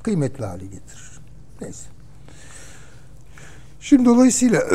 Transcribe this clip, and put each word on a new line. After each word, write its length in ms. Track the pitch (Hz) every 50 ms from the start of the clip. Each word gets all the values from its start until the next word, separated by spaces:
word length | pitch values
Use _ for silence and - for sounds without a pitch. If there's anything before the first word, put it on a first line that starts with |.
| -
kıymetli 420 | 226 208 165 139 120 - - 113
hale 200 | 95 87 92 95
getirir. 540 | 95 98 92 - - - - - - - - - - - - - - - -
Neyse. 240 | - - - - - - - - - - - - - - - - - - - - - - - - - - - - - - - - - - - - - - - - - - - -
Şimdi 260 | - - 285 247 247
dolayısıyla 580 | 240 240 247 254 254 202 - 247 247 226 226 - - 180